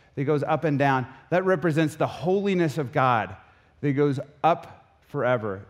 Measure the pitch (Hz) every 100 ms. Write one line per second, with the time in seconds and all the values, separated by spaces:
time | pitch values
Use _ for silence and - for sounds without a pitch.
0 | _ - 139 151 131 156 156 139 139 131
1 | 127 - - 175 185 185 170 147 160 -
2 | - - 160 196 202 185 160 135 127 147
3 | 131 117 92 98 - _ _ _ 147 135
4 | 147 135 - - 156 170 - - _ _
5 | _ 147 123 127 107 98